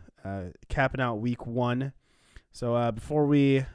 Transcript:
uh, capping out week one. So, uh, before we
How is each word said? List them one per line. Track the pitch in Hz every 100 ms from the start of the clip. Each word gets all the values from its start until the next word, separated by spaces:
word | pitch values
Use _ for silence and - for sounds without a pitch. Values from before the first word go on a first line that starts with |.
| - _
uh, | 98 98 90 - -
capping | - 131 131
out | 127 107
week | 120 117 120
one. | 117 120 123 135 - _ _ _ - _
So, | - 120 120
uh, | 120
before | 110 - 151 147
we | 147 139 135 135